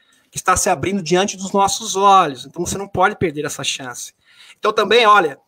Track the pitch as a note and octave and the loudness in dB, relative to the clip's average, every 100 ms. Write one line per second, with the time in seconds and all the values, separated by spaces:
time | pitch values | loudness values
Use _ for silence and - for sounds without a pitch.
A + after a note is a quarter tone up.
0 | _ _ _ - - F3+ G#3 E3+ E3+ G3+ | _ _ _ -6 -2 0 0 -2 -2 -4
1 | D#3 F3 G3+ F#3+ F#3+ G3 G3 - A3+ F#3+ | -2 0 0 -6 -4 0 0 -2 -6 0
2 | G3 F#3+ E3 B2 C3+ - E3+ F#3+ G3 F3+ | 4 6 4 -4 -14 -10 -8 -8 -6 0
3 | F#3+ - F#3 D3 D3 - - - C3 A#2+ | 0 0 -4 -4 -8 -8 -8 -8 -12 -14
4 | - _ _ _ - _ G#3 - G3+ A#3 | -16 _ _ _ -20 _ -2 -2 2 4
5 | A3 G#3 E3 C3+ | 6 4 2 -4